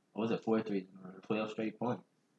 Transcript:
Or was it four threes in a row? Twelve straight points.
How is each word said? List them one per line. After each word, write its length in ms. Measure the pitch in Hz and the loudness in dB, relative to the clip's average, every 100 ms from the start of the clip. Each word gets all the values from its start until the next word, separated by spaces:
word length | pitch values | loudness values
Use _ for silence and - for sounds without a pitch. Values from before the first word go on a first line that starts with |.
| _ | _
Or 80 | - | -2
was 80 | 113 | 2
it 120 | 98 | 2
four 180 | - 113 | 4 2
threes 220 | 107 98 | 2 0
in 200 | 92 - | -2 -10
a 80 | - | -16
row? 60 | - - | -10 -2
Twelve 240 | 110 110 | 0 0
straight 280 | 110 110 - | -2 -4 -2
points. 240 | 120 104 - _ _ | -2 -2 -6 _ _